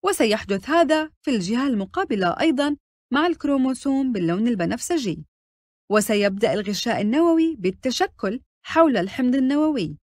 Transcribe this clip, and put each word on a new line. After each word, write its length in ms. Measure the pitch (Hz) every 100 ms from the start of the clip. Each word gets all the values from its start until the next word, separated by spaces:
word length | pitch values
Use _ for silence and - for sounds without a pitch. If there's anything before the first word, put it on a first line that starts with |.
وسيحدث 640 | 370 392 233 208 - 196 247
هذا 400 | 330 302 311 311 _
في 80 | -
الجهة 360 | 233 175 233 277
المقابلة 760 | 214 190 349 392 214 180 -
أيضا 360 | 320 269 285 294 _ _ _
مع 140 | 269 339
الكروموسوم 840 | 320 285 277 262 254 277 269 262
باللون 360 | 214 165 180 233
البنفسجي، 760 | 214 170 240 - 349 220 156 147 _ _ _ _ _ _
وسيبدأ 640 | 208 208 208 202 196 214
الغشاء 480 | 180 202 196 240 208
النووي 560 | 208 277 339 330 320 285
بالتشكل 840 | 180 185 262 233 381 _ 196 240 _ _ -
حول 300 | 311 330 220
الحمض 380 | 190 - 247
النووي 600 | 269 262 294 311 277 156 151